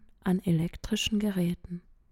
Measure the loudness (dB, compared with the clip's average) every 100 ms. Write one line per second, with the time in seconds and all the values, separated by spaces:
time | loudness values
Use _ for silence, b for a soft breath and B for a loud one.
0 | -14 -6 0 0 2 2 0 -4 -4 -2
1 | 0 0 0 0 0 -2 -8 -14 -14 -20
2 | _